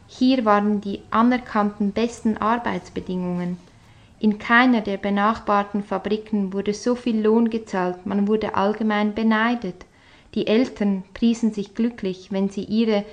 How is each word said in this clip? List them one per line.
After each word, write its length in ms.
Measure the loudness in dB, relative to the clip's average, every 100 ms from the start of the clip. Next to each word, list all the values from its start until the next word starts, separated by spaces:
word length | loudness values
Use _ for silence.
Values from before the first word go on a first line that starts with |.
| -20
Hier 400 | 0 2 4 4
waren 340 | 2 2 0
die 220 | -4 -10 -2
anerkannten 800 | 2 4 2 -2 -2 -2 0 -2
besten 460 | 0 -2 -2 -4 -2
Arbeitsbedingungen. 1200 | 0 -2 -2 -6 -8 -10 -6 -4 -4 -4 -4 -8 -12 -20 -20 -20 -20 -2
In 200 | 0 0
keiner 420 | 4 4 6 4
der 160 | 0 -4
benachbarten 880 | -2 2 2 0 0 0 0 -4
Fabriken 680 | -4 -6 -2 -4 -2 -2 -2
wurde 180 | -2 -4
so 220 | -4 -2
viel 260 | -2 0 0
Lohn 300 | 2 4 2
gezahlt, 560 | 0 -4 -2 -2 -4 -4
man 200 | -2 2
wurde 280 | 0 0
allgemein 600 | 0 0 0 0 0 0
beneidet. 720 | 0 2 2 2 -2 -6 -10 -16 _ _ -20 _
Die 120 | -4 2
Eltern 580 | 2 2 0 -2 -2 -6
priesen 400 | -2 0 2 0
sich 220 | -2 -6
glücklich, 580 | -2 -2 -2 -6 -6 -6
wenn 160 | -2 -2
sie 160 | -4
ihre 400 | -2 0 2 0 -2